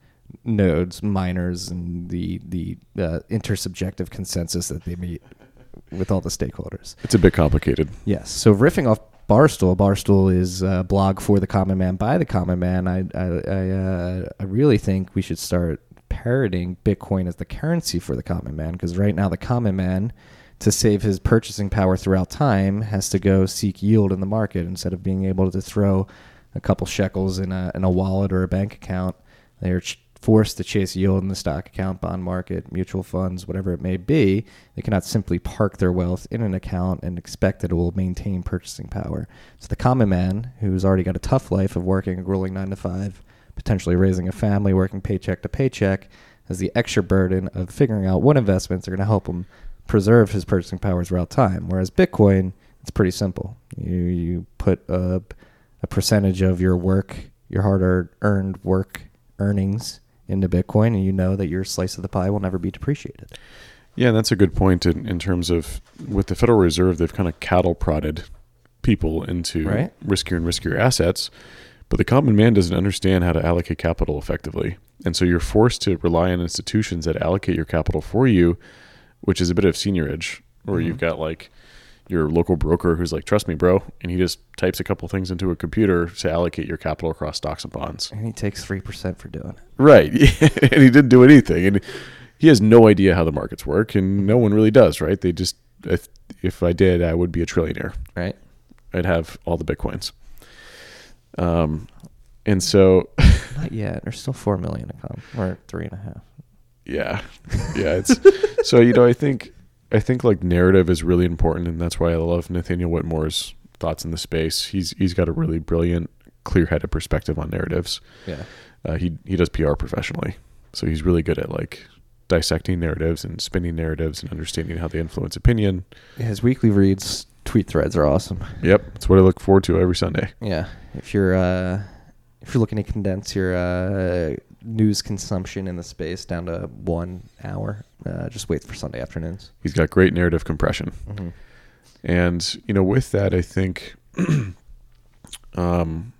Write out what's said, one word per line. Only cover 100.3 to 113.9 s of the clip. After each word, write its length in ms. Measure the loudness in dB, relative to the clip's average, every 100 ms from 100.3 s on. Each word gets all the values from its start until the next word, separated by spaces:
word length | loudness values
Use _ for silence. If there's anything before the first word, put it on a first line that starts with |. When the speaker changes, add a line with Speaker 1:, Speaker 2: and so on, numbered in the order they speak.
| -20 -20 -20 -20 -20 -20 -20 -20 -20 _ -4
Speaker 2:
Um, 500 | 0 2 0 -2 -8 -20 -20 -20 -20 -10
and 180 | -2 0
so 460 | 4 6 8 6 2 6
<laughs> 20 | 8 6 0 -8
Speaker 1:
Not 160 | -8
yet. 300 | -6 -6 -6
There's 160 | -8 -8
still 120 | -8
four 240 | -4 -2 -2
million 300 | -4 -8 -10
to 60 |
come, 280 | -14 -14 -14 -12 -6
or 200 | -4 -6 -12
three 160 | -10
and 80 | -10
a 40 | -12
half. 240 | -14 -16 -20 -20 -20 _ _ _
Speaker 2:
Yeah. 360 | -10 -6 -6 -6 -10 -20 -6 -4 -4 -2
Yeah. 180 | -2
It's, 240 | 0 0 6 6 6 0 -2
<laughs> 60 | 4
so, 120 | 6
you 120 | 6
know, 120 | 6
I 80 | 6
think, 400 | 4 0 -4 -8 -20 -20 _ _
I 80 | 0
think, 240 | 0 0
like, 180 | 2 2
narrative 480 | 2 4 6 6 4
is 120 | 0
really 220 | 2 2
important, 440 | 2 2 0 0 -4
and 120 | -4
that's 200 | -4 -2
why 120 | 0
I 40 | 0
love 340 | 0 -2 -2
Nathaniel 400 | -6 -4 -4 -2
Whitmore's 640 | -2 -2 -4 -4 -4 -8 -14 -20 _
thoughts 260 | -6